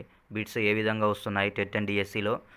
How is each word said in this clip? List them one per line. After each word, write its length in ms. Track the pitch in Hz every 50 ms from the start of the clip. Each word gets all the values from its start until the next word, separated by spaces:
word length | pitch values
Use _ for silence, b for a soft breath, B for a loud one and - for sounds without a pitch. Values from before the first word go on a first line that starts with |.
| 95 b b b b _ 104
బిట్స్ 260 | 110 107 - - 120
ఏ 140 | 110 104 107
విధంగా 340 | 110 107 110 110 110 107
వస్తున్నాయి 440 | 107 104 - - 113 101 101 98 104
టెట్ 260 | 101 - 101 98 -
and 120 | 110 107 101
డిఎస్సిలో, 440 | 101 101 98 98 - 110 101 104 117 - B B B